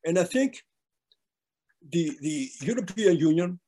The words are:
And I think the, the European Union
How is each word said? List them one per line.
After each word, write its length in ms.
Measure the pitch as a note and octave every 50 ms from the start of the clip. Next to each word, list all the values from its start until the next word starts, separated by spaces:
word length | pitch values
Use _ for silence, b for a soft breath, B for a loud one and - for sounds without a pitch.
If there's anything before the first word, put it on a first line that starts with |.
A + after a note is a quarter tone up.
| _
And 140 | D#3+ E3+ F#3
I 60 | E3+
think 380 | F3 - B3+ C4+ C4+ - - _ _ _ _ _ _ _ _ _ _ _ _ _ _ _ _ _ _ _ _ _ _ _ _ _ D3
the, 260 | C3+ E3+ E3 D3+ C#3 -
the 300 | C#3 D3+ D3+ D3 C3+ C3 - -
European 560 | C#3 D#3 A#3+ B3 G3+ F3 F#3+ G#3 A3 F#3+ E3+
Union 440 | D#3 D#3 D#3+ D#3 E3 F3 F3+ F3+ F3 _